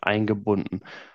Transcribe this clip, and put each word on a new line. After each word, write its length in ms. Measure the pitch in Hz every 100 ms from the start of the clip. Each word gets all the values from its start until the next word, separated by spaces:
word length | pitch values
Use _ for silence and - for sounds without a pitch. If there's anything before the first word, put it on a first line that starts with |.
eingebunden. 800 | - 107 107 104 104 98 - 98 - - -